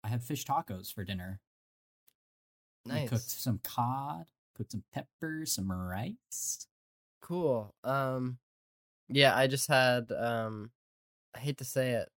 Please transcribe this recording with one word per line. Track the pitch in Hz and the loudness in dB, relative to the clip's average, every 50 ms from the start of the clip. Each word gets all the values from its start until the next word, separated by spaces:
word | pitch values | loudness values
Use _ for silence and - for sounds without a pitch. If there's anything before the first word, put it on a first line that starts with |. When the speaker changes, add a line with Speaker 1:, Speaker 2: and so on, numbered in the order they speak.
| - | -4
Speaker 1:
I | 101 | -4
had | 117 120 120 | -4 -4 -4
fish | - 151 131 - | -4 -6 -6 -2
tacos | - 135 131 - - 98 92 92 - - | 0 -2 -2 -2 -4 -10 -10 -10 -10 -8
for | - 98 | -8 -6
dinner. | 92 101 90 90 92 95 98 _ _ _ _ _ _ _ _ _ _ _ _ _ _ _ _ _ _ _ _ _ _ _ _ _ _ _ _ _ | -4 -4 -6 -6 -8 -10 -10 _ _ _ _ _ _ _ _ _ _ _ _ _ _ _ _ _ _ _ _ _ _ _ _ _ _ _ _ _
We | 113 | -4
Speaker 2:
Nice. | 139 151 143 113 | -4 -2 -2 0
Speaker 1:
cooked | 117 117 120 - | 0 -2 -2 -4
some | - - - - 110 98 - | -8 -4 -2 -2 -2 -2 -4
cod, | - - - 120 120 131 135 139 143 156 170 165 _ _ _ _ _ _ | -6 -2 -2 0 0 0 -4 -4 -6 -8 -8 -10 _ _ _ _ _ _
cooked | - 208 _ | -10 -10 _
some | - 208 - _ - | -8 -10 -10 _ -8
peppers, | - - _ _ _ - 160 156 156 156 151 - | -8 -8 _ _ _ -8 -6 -6 -6 -4 -4 -4
some | - 95 98 | -2 -2 -4
rice. | 92 90 92 90 90 98 120 180 226 - _ _ - - - - - - - _ _ _ _ _ _ _ _ _ _ _ | -2 -4 -4 -4 -4 -4 -4 -6 -8 -10 _ _ -10 -8 -6 -6 -6 -8 -10 _ _ _ _ _ _ _ _ _ _ _
Speaker 2:
Cool. | - - 170 180 170 147 127 113 107 104 - _ - | -8 -6 -4 0 2 2 2 2 0 -6 -14 _ -2
Um, | 127 135 139 135 131 131 127 127 127 127 - _ _ _ _ _ _ _ _ _ _ _ _ _ _ | 0 0 2 0 0 0 -2 -2 -4 -6 -8 _ _ _ _ _ _ _ _ _ _ _ _ _ _
yeah, | - 139 139 135 98 | 6 8 8 8 10
I | 120 135 | 8 6
just | 131 131 131 - | 4 4 0 2
had, | - 147 131 127 127 123 123 117 110 | 4 6 6 8 6 4 4 0 -2
um, | 117 - 113 117 117 113 113 110 110 107 104 113 _ _ _ _ _ _ _ _ _ _ _ _ _ | -2 -2 0 0 0 0 -2 -2 -4 -6 -10 -12 _ _ _ _ _ _ _ _ _ _ _ _ _
I | - | -8
hate | 135 147 139 - | -6 -6 -6 -6
to | 127 | -8
say | - - 135 131 127 | -2 0 0 2 2
it | 120 113 90 - _ | 2 0 -2 -4 _